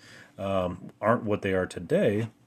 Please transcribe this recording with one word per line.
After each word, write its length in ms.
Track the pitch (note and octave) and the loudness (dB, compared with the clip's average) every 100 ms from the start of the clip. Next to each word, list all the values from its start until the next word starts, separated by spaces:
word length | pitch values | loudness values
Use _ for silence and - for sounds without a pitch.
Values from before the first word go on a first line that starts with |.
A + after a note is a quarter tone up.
| - - - - | -20 -20 -18 -8
um, 540 | G2 F#2+ F2+ F2 - - | -2 0 0 -4 -12 -2
aren't 220 | G#2+ A#2 | 2 2
what 180 | G#2+ G#2 | 2 0
they 120 | G2 | 2
are 120 | F#2 F2+ | 0 0
today, 640 | - F2 E3+ D3+ G#2 A2+ - | -4 -2 2 2 2 -2 -8